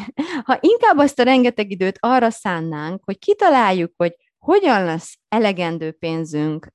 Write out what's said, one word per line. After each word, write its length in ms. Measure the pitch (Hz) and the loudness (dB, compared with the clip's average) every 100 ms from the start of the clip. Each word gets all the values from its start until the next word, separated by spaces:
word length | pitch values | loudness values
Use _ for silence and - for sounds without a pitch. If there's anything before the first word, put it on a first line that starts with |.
| 202 - 330 320 - | -8 -8 -6 -6 -4
ha 120 | 247 | 0
inkább 380 | 339 466 453 302 | 2 4 4 4
azt 220 | 285 - | 2 2
a 40 | |
rengeteg 480 | 247 262 247 233 202 | 2 4 2 -2 -6
időt 260 | 190 185 - | -4 -4 -2
arra 300 | 233 254 226 | 0 2 0
szánnánk, 760 | 220 202 170 165 151 156 190 | -2 -6 -6 -6 -8 -8 -10
hogy 140 | - 196 | -10 -6
kitaláljuk, 720 | - 403 381 269 208 185 170 - | -4 0 2 4 2 0 -2 -2
hogy 200 | 170 170 _ _ | -4 -4 _ _
hogyan 460 | - 403 349 208 | 0 2 4 2
lesz 340 | 175 165 - - _ | 0 -4 -10 -20 _
elegendő 640 | 220 214 180 170 165 160 | 0 0 0 -4 -6 -8
pénzünk 760 | 160 165 160 160 151 151 156 - | -8 -6 -6 -6 -4 -4 -6 -10